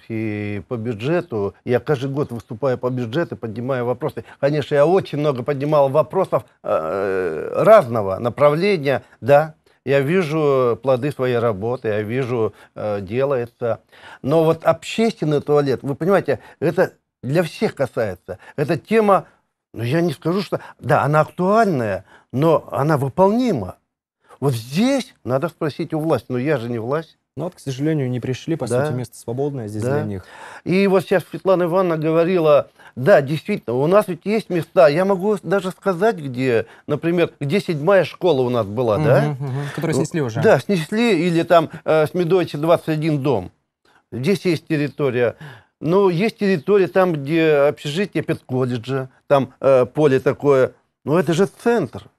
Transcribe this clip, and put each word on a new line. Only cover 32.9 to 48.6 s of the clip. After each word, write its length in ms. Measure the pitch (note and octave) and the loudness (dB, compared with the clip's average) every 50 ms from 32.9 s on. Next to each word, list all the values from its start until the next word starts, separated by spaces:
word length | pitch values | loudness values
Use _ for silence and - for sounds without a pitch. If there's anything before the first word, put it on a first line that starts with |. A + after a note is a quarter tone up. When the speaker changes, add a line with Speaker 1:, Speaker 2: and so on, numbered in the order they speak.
| _ | _
Speaker 1:
да, 240 | A2+ B2+ F3 G3+ D#3+ | -2 4 6 6 6
действительно, 560 | C#3+ C3 D#3+ D3+ - - G#3 E3 - - A#2 | 4 2 -6 -6 -4 -6 -6 -6 -4 -4 -2
у 100 | B2+ C#3 | 0 2
нас 220 | D#3+ F#3+ G#3 G#3 - | 4 4 4 2 2
ведь 160 | F3 D3+ _ | -8 -8 _
есть 260 | G3 G#3+ A3 - - | -2 -2 -2 -2 -2
места, 380 | F3+ E3+ D3 - _ F#3 E3+ D3 | -4 -4 -4 0 _ 6 6 6
я 160 | C#3+ E3 F#3+ | 6 2 0
могу 320 | G3 G3+ F3 F3+ G#3+ G#3+ F#3 | 0 0 0 0 -2 -2 -2
даже 280 | - D#3 F#3+ G3 F3+ F#3 | -2 -2 -2 -2 -2 -4
сказать, 460 | - - - G3 F#3 D#3+ G3 A3+ A3 | -10 -4 -4 -4 -2 0 0 0 0
где, 500 | F3 D3 C3+ B2 B2 C3 C3 A#2+ A2 - - - - _ | -2 -8 -8 -4 -2 0 2 2 0 0 -2 -14 -18 _
например, 460 | - D3 C#3 - E3+ F3 F3 E3 - - _ | -6 -6 -2 -2 -2 2 2 0 0 -2 _
где 200 | C#3+ C#3 D#3 G#3 | -6 -2 -2 -2
седьмая 440 | - - F3 C#3 C#3+ F3+ G3+ F#3+ D#3 | -2 -2 -6 -2 2 4 4 4 4
школа 380 | - - _ E3 F3+ D3+ C3 | 0 -4 _ 0 2 2 2
у 80 | B2+ B2 | 2 0
нас 160 | B2 A#2+ A2 | 0 -2 -2
была, 320 | F#2+ G#2 A2+ B2+ A2+ G#2 G2 | -2 -2 -2 0 0 0 2
да? 220 | - - - - | 2 4 4 4
Speaker 2:
Мгм, 240 | - D3+ D3 B2+ C#3+ | 2 0 -4 -6 -8
мгм. 180 | C3+ B2+ C#3 C#3+ C#3+ - | -6 -6 -6 -6 -8 -8
Которую 200 | - E3 D#3+ D3 | -6 -4 -2 -2
снесли 260 | C3 D#3 - - E3 | -2 -2 -2 -2 -4
уже. 180 | C#3+ A#2 G#2+ - | -4 -2 -4 2
Speaker 1:
Да, 160 | D3+ A3 F#3 C#3 | 4 4 4 4
снесли, 680 | - - G3+ E3+ D#3 - G#3 G#3+ A#3+ A#3+ G3 D3+ E3+ | 2 -2 -2 -2 -2 -4 -2 0 2 2 2 2 0
или 160 | F3+ E3 E3 | 0 0 0
там, 280 | E3 E3 F3+ E3 D#3 B2 - - _ | 2 4 4 4 4 2 -8 -10 _
э, 220 | - D#3 D#3 D#3 | 0 2 2 2
Смедовича 520 | D3 - F3+ F3 D#3+ F#3+ F3+ E3 - - D3 | 0 0 -2 0 2 2 0 0 -2 -4 -4
двадцать 300 | D3 E3 E3+ D3+ - - | 2 2 2 2 2 -4
один 340 | D#3 D#3 D3+ E3 D3+ C#3+ | -4 -2 0 -2 -2 0
дом. 280 | C3 F#3+ B2 G2 F2+ F2 _ _ _ _ _ _ _ _ _ _ _ _ | 0 0 -2 -2 -4 -8 _ _ _ _ _ _ _ _ _ _ _ _
Здесь 340 | - A2+ B2+ E3+ G3+ D#3+ - | -10 -4 -2 -2 -2 0 0
есть 220 | F#3 E3+ - - | -2 -2 -2 -2
территория. 680 | _ D#3+ C#3+ D3 C#3 - - D3 C3 A2+ B2 A#2+ A2 - - D#3 C#3+ B2 - _ _ _ _ | _ -2 -2 -2 -4 -4 -2 -2 -2 0 0 0 0 -2 -6 -18 -20 -20 -20 _ _ _ _
Ну, 300 | - D3+ F3 G3 G3+ F#3+ | -4 0 2 4 2 2
есть 260 | F3 D#3+ G#3+ A3 - _ | 2 2 -2 -2 -2 _
территория 500 | G#3 G3 G3 D#3 - - G#3 G3+ F#3 E3+ | 0 0 0 0 0 2 2 2 2 2
там, 240 | - F#3+ F#3 F3+ E3 | 2 2 2 2 0
где 380 | D3 C3+ C#3 E3 E3 D#3+ D#3 D3+ | -2 -4 -2 0 2 4 4 4
общежитие 680 | C#3+ C#3 D3 D3 - - D3+ C#3+ F3+ G#3 - _ E3 | 4 4 2 0 -2 -8 -6 -4 -4 -4 -2 _ -6
педколледжа, 840 | C3+ - D#3 - _ - B2 B2+ | -2 -2 -6 -6 _ -4 -2 -2